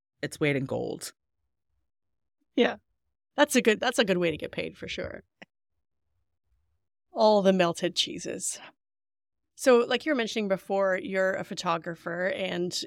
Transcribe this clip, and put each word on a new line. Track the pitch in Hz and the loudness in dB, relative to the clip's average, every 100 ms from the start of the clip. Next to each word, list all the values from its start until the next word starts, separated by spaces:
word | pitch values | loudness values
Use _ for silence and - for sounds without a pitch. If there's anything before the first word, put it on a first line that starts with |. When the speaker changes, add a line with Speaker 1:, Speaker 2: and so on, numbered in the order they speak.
| _ _ | _ _
Speaker 1:
its | 143 - | -10 -2
weight | 151 139 | 0 0
in | 131 | -2
gold. | 117 120 170 - - _ _ _ _ _ _ _ _ _ _ _ _ _ - | -4 -6 -8 -10 -16 _ _ _ _ _ _ _ _ _ _ _ _ _ 0
Speaker 2:
Yeah. | 233 214 _ _ _ _ _ - | 0 -2 _ _ _ _ _ 0
That's | 285 254 | 2 4
a | |
good, | 220 202 | 4 2
that's | 247 - | 0 0
a | 190 | 2
good | 180 | 2
way | 170 | 0
to | 156 | -2
get | - | -6
paid, | - 165 - | -6 -8 -10
for | - | -12
sure. | - - - - _ - _ _ _ _ _ _ _ _ _ _ _ _ _ _ _ _ | -10 -10 -12 -18 _ -20 _ _ _ _ _ _ _ _ _ _ _ _ _ _ _ _
All | 339 220 214 | 2 4 6
the | 190 | 6
melted | 185 170 170 175 180 | 6 2 2 -2 -2
cheeses. | - - - 190 - - - _ _ _ _ _ _ _ _ - | -4 -4 -10 -8 -8 -8 -14 _ _ _ _ _ _ _ _ -2
So, | 277 240 240 | 4 6 4
like | 240 311 | -2 0
you | |
were | 269 | 0
mentioning | 220 233 202 | 0 -2 -2
before, | 185 - 196 196 185 | -2 -2 0 0 -2
you're | - 190 190 196 | -2 0 0 -2
a | - | -6
photographer, | 196 175 170 175 165 175 170 185 | -6 -2 -4 -4 -10 -8 -4 -4
and | - 185 175 175 - | -2 -4 -2 -4 -4